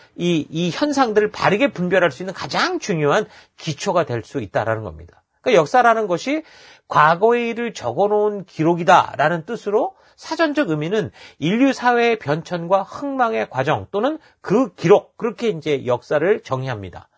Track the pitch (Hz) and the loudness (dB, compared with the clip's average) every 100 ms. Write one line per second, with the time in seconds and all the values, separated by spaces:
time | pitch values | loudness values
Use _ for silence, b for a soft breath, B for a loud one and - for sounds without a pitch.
0 | b - 175 165 - 156 175 - 294 277 | b -4 0 0 -2 -4 -4 -2 -2 0
1 | 247 208 208 - 151 202 269 - 180 185 | 0 2 0 0 0 2 0 0 0 2
2 | 170 - 185 - 143 175 294 359 - 165 | 2 0 -8 -10 -6 -2 -2 -2 -4 0
3 | 143 185 208 B B _ - 147 202 175 | 2 2 0 B B _ -10 -6 -2 -2
4 | 156 120 107 143 104 131 110 110 104 78 | -2 -4 -6 -8 -6 -4 -2 -2 -6 -14
5 | 85 _ _ _ 247 202 147 254 233 226 | -20 _ _ _ 2 4 4 4 4 2
6 | 208 170 - 311 B B B B _ 151 | 0 -4 -2 -4 B B B B _ 4
7 | 151 170 220 240 233 226 233 180 120 123 | 4 4 2 2 -2 -4 -8 -6 -6 -2
8 | 202 208 208 202 180 - 156 170 175 165 | 0 2 0 -4 -8 -2 0 2 4 4
9 | - - 147 170 151 233 208 208 359 b | 4 0 0 0 -6 -8 -2 -2 -2 b
10 | b _ - 311 320 294 233 151 156 220 | b _ -8 -2 0 0 -2 -2 -2 -4
11 | 139 B B - 147 220 277 247 240 240 | -4 B B -6 -2 2 2 2 0 2
12 | 233 226 139 147 160 175 170 190 196 - | 2 0 -2 -4 -4 -8 0 0 0 -8
13 | 285 269 233 220 208 127 131 127 92 196 | -8 -2 -2 -2 -4 -2 -2 -2 -2 -2
14 | - - b b - 208 247 - 165 196 | -2 -4 b b 0 2 2 0 4 4
15 | - - 226 202 233 165 151 139 117 120 | 4 -6 -8 -4 -4 -4 -2 -2 -2 -4
16 | - 151 170 226 - 131 131 110 95 - | -2 0 0 0 -2 -6 -4 -8 -10 -14
17 | - | -20